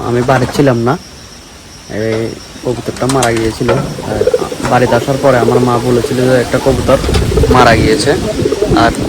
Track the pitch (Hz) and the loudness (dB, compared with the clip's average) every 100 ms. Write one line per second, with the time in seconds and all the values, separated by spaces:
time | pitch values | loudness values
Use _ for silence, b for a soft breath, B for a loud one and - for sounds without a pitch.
0 | 107 120 123 131 123 - 143 120 117 160 | -2 -2 0 0 0 2 2 2 0 -2
1 | - - - - - - - - - 101 | -8 -20 -20 -20 -20 -20 -20 -20 -12 -6
2 | 110 110 113 - - - - 117 117 - | -4 -4 -4 -8 -16 -10 -6 -6 -6 -4
3 | 131 135 120 117 110 110 123 123 143 - | -2 0 0 0 -2 -2 -2 0 -2 -6
4 | - 107 - - - - 123 123 123 120 | -6 -2 0 0 -2 -6 0 2 2 0
5 | - 135 139 127 113 123 123 120 123 120 | 0 0 2 2 2 2 2 0 0 0
6 | 110 123 127 127 117 101 135 127 - 135 | 0 0 2 2 2 0 0 0 2 2
7 | - - - - - 123 120 113 - 110 | 2 0 2 2 4 4 4 4 2 2
8 | - 160 107 110 - - - - 117 113 | 0 0 -2 -2 -2 -2 0 2 0 0